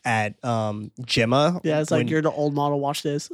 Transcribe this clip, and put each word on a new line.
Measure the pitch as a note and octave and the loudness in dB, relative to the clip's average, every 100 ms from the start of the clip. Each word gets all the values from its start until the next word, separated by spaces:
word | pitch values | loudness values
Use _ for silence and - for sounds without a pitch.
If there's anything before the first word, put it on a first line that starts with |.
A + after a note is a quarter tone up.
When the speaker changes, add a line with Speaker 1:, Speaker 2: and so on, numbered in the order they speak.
Speaker 1:
at, | B2 A2+ G#2+ - | -2 0 0 -4
um, | B2 A2+ G#2+ G#2 G#2+ - | -2 -2 -2 -4 -8 -12
Gemma | B2 - A2+ C3+ D3+ F3 | -4 0 2 4 4 2
Speaker 2:
Yeah, | D#3+ D3+ | 0 0
it's | D3+ | 2
like, | E3 | 0
Speaker 1:
when | A#2+ | 2
Speaker 2:
"You're | D#3 | 2
the | D#3 | 0
old | C#3+ D3 | 0 0
model, | C#3+ C#3+ C#3+ | 2 2 2
watch | C#3 C#3+ | 0 -2
this." | D3+ D3 - | -4 -4 -4